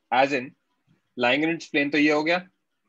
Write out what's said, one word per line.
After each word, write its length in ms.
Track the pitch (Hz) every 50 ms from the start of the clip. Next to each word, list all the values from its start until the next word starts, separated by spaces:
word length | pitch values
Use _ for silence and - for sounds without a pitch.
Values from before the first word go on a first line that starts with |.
| _ -
as 260 | 120 127 139 139 143 127
in 100 | 123 147 - _ _ _ _ _ _ _ _ _ _ _ -
lying 260 | 120 123 120 131 143 156
in 100 | 160 165
its 120 | 156 - - -
plane 180 | 147 143 143
तो 60 | 147
ये 140 | 151 147 151
हो 120 | 151 151 156
गया, 180 | 160 175 185 185 - _ _ _ _ _ _ _